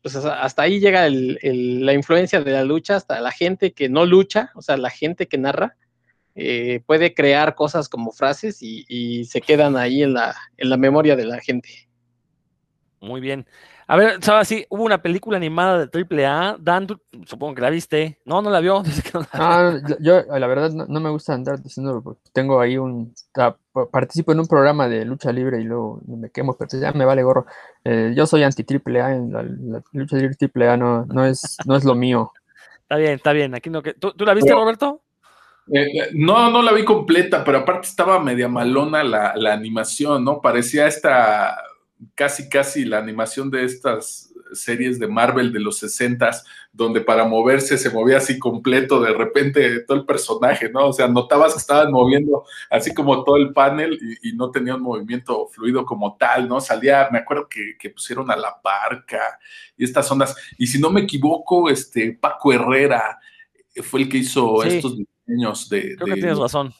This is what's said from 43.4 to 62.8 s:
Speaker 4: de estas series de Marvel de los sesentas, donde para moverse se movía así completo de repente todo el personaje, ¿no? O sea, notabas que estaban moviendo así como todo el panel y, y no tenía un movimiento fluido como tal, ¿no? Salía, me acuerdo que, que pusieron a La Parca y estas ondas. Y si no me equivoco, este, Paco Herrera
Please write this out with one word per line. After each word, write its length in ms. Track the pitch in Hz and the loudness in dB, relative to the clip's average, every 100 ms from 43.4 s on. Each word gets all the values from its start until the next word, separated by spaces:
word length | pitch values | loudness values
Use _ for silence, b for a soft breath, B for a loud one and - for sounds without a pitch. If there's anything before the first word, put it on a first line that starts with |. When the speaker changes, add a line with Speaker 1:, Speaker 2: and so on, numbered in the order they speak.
| 135 | -4
Speaker 4:
de 160 | 135 | -2
estas 680 | 127 127 135 110 - - _ - - | -4 -4 -4 -4 -6 -16 _ -20 -18
series 440 | - - 117 127 123 | -12 -6 -4 -2 -2
de 80 | 107 | -4
Marvel 460 | 107 123 131 123 | 2 2 2 0
de 80 | 110 | -2
los 180 | 104 101 | -4 -6
sesentas, 680 | 107 - 123 120 120 - B B B | -8 -4 -4 0 0 -2 B B B
donde 280 | - 117 113 | -4 0 0
para 240 | - 113 | 2 2
moverse 540 | 113 113 120 135 135 135 | 2 2 4 2 2 -2
se 120 | 131 | 0
movía 260 | 113 117 135 | 0 4 4
así 240 | 131 131 | 2 -2
completo 600 | 123 113 127 131 131 135 | -2 -2 0 2 2 2
de 140 | 113 | 2
repente 680 | 110 110 139 139 143 127 120 | 0 0 0 2 2 2 0
todo 140 | - 139 | -2 -2
el 60 | |
personaje, 640 | 143 117 - 110 123 143 113 | 0 -4 -2 0 0 0 -2
¿no? 200 | 123 139 | 0 0
O 40 | |
sea, 140 | 135 127 | 2 2
notabas 460 | 120 120 147 156 | 2 4 4 4
que 80 | 156 | 2
estaban 320 | - 143 151 | 0 2 4
moviendo 520 | 131 123 139 147 139 B B B | 4 4 4 2 -2 B B B
así 240 | 113 110 | -2 -2
como 300 | 127 143 131 | -2 2 2
todo 140 | 131 143 | 4 4
el 160 | 139 | 4
panel 440 | 143 139 151 160 156 | 4 2 2 -4 -6
y, 280 | 117 113 233 | -10 -10 -10
y 20 | |
no 180 | 120 127 | -6 -4
tenía 240 | 127 123 | -4 -4
un 80 | 131 | -6
movimiento 640 | 123 110 107 123 123 110 - | -6 -6 -6 -10 -6 -6 -6
fluido 400 | - 113 131 127 | -6 -2 -2 -4
como 300 | 113 101 - | -6 -6 -2
tal, 320 | 123 123 127 | 0 0 0
¿no? 120 | 131 | -4
Salía, 480 | 135 113 131 139 139 | -2 0 4 4 4
me 60 | 123 | 0
acuerdo 300 | - 143 - | -2 -6 -6
que, 280 | - 104 - | -12 -12 -12
que 120 | 104 | -18
pusieron 380 | - - 123 131 | -14 -10 -8 -4
a 40 | 120 | -4
La 240 | - - | -4 -6
Parca 800 | - 98 113 127 _ 110 110 - B B B _ | -4 -2 -4 -6 _ -6 -6 -8 B B B _
y 80 | |
estas 260 | 123 127 135 | -2 -2 0
ondas. 240 | 135 135 - B - | 0 0 -4 B -6
Y 80 | 123 | -2
si 140 | 135 | 0
no 100 | 156 | 2
me 120 | 196 | 2
equivoco, 680 | 196 143 143 165 - 180 165 | 0 -2 0 0 0 2 2
este, 480 | 135 - 120 110 110 | 0 -2 -4 -4 -2
Paco 320 | 147 147 143 | -4 0 2
Herrera 680 | 123 123 131 | 2 2 2